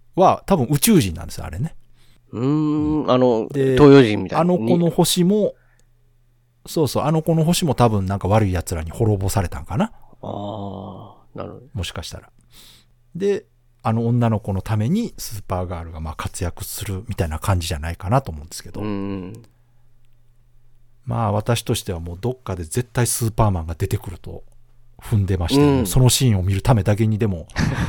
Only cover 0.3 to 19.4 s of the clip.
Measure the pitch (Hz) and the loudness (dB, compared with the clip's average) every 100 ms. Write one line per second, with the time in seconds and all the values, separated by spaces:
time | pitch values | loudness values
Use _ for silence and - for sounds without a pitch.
0.3 | 113 - 190 120 147 - 196 98 82 78 | 4 0 0 2 2 4 4 4 -4 -12
1.3 | - 85 82 156 - - - - - _ | -12 -10 -8 -8 -10 -20 -20 -20 -20 _
2.3 | 104 131 151 151 151 151 151 107 127 127 | -4 0 0 0 0 0 0 2 4 4
3.3 | 113 107 139 135 131 143 139 117 101 95 | 2 0 -2 2 8 10 12 10 2 -2
4.3 | 160 175 180 113 175 170 170 165 180 175 | 0 2 2 2 2 2 2 2 2 2
5.3 | 214 190 - _ _ _ _ _ _ _ | 2 0 -4 _ _ _ _ _ _ _
6.3 | _ _ _ - 170 143 - 147 160 165 | _ _ _ -6 -2 0 0 0 0 2
7.3 | 160 156 175 165 117 120 104 95 98 92 | 2 2 2 0 2 4 2 0 -2 2
8.3 | 110 101 87 - 85 82 - 110 101 98 | 2 4 0 -4 -6 -6 -2 0 0 0
9.3 | - 87 - 78 123 214 - - - - | -2 -2 -6 -6 -2 -4 -6 -20 -18 -12
10.3 | - 101 107 101 95 98 98 104 - - | -10 -10 -8 -10 -10 -12 -14 -18 -20 -20
11.3 | - 95 92 123 - 87 - - 82 - | -12 -12 -14 -12 -8 -8 -10 -12 -16 -20
12.3 | _ _ - - - _ _ _ 170 196 | _ _ -20 -20 -20 _ _ _ -4 -2
13.3 | 196 - _ _ _ 120 113 117 120 117 | -2 -6 _ _ _ -2 0 0 2 2
14.3 | 104 - 95 - 110 113 208 226 - - | 0 -2 -6 -2 -2 0 -2 -4 -8 -12
15.3 | 101 - 92 90 85 82 82 80 - - | -10 -6 -6 -6 -10 -12 -10 -10 -8 -10
16.3 | - 87 - - - 110 95 - 101 82 | -6 -8 -8 -12 -10 -8 -8 -8 -6 -4
17.3 | 78 - 92 82 78 80 85 90 131 - | -4 -2 -2 -2 -6 -6 -8 -2 -2 -2
18.3 | 76 - - 98 - 104 98 98 98 90 | -12 -14 -16 -14 -10 -6 -6 -6 -8 -10
19.3 | 113 | -16